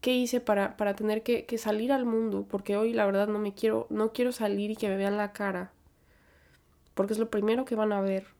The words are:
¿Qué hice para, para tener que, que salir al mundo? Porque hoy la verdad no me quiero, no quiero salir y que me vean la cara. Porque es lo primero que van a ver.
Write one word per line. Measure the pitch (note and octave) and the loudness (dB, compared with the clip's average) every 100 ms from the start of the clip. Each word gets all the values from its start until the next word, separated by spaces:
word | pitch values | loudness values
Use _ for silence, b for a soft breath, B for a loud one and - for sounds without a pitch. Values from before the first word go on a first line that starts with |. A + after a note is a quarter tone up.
¿Qué | - | 2
hice | B3+ A#3+ B3 | 2 2 0
para, | B3 G3+ G3 - | 2 2 2 0
para | G3+ | -2
tener | G3+ G#3+ G#3+ | 0 -2 -2
que, | A3 A#3+ | 0 -2
que | - A#3 | 0 -6
salir | A3 G#3+ A#3+ | -2 -2 2
al | C#4 A#3+ | 0 2
mundo? | A3+ A3+ G3 G3+ | 0 0 -2 -4
Porque | G3+ G3 G3+ | -6 -2 0
hoy | A3+ | 2
la | A#3 | 2
verdad | G3+ G3 G#3 | 2 2 2
no | G#3 | 0
me | G#3 | -2
quiero, | G3+ A3+ A3 A#3 | 0 0 0 -2
no | G#3+ A3 | 0 0
quiero | A3+ B3 | 2 0
salir | B3 G#3+ G3+ G#3 | 0 -2 0 -2
y | G#3+ | -2
que | G#3 | -2
me | F#3+ | 0
vean | G3 G3+ | 0 0
la | G#3 | -4
cara. | G3+ G3+ F#3 F#3+ _ _ b b b b b b b b b _ | -4 -4 -4 -8 _ _ b b b b b b b b b _
Porque | - G3 | -2 -2
es | G#3+ | 0
lo | A3+ | 0
primero | A3 G#3 A#3 C4 | 0 2 2 0
que | |
van | A3 G#3+ | 0 2
a | G3+ | 2
ver. | G3 F#3+ G3 _ | 0 0 -4 _